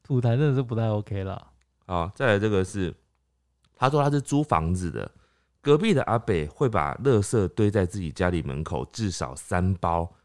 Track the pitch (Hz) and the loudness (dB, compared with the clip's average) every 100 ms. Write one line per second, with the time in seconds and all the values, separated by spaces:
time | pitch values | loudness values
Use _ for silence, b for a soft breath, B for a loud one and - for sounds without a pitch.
0 | - 127 120 120 151 135 120 113 113 107 | -4 0 2 2 2 0 -2 -2 0 -2
1 | 107 98 95 95 - _ _ _ - 87 | -4 -6 -6 -8 -14 _ _ _ -6 -4
2 | 82 - 131 101 107 101 92 101 87 - | -4 0 2 4 2 0 0 -4 -6 -6
3 | _ _ _ _ _ _ _ _ 131 147 | _ _ _ _ _ _ _ _ 0 2
4 | 143 143 135 143 151 80 80 90 87 55 | 2 0 0 0 2 0 0 -2 -4 -6
5 | 50 - _ _ _ _ 143 156 220 147 | -10 -14 _ _ _ _ 4 4 4 2
6 | - 113 - 87 76 - 123 107 71 - | 2 0 0 -2 -2 -2 0 0 -2 -2
7 | 135 110 95 117 92 - 104 101 90 104 | 2 2 2 0 0 2 2 2 0 -2
8 | 82 - 90 87 69 67 80 71 64 - | -6 -2 0 0 -4 -6 -6 -6 -6 -4
9 | 104 - 67 67 - 90 92 95 87 85 | -4 -4 -8 -10 -4 0 0 0 0 0
10 | 85 b | -2 b